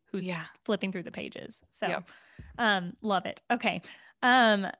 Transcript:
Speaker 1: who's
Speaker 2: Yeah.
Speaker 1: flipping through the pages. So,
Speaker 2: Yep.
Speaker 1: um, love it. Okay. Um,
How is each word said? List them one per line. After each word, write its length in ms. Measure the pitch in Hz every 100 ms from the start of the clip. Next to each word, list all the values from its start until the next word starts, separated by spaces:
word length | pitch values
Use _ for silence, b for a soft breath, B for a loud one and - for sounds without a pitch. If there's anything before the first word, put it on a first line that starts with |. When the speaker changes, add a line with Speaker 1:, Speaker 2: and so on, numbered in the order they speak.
| _
Speaker 1:
who's 180 | 202 185
Speaker 2:
Yeah. 180 | 170 160 -
Speaker 1:
flipping 260 | - 202 196
through 140 | 185
the 80 | 170
pages. 500 | - 69 - - - _
So, 160 | - 190
Speaker 2:
Yep. 240 | - - B B B B B
Speaker 1:
um, 380 | 233 196 175 -
love 240 | 214 190 -
it. 160 | - -
Okay. 300 | 240 226 - B B B B
Um, 460 | 254 254 226 208 190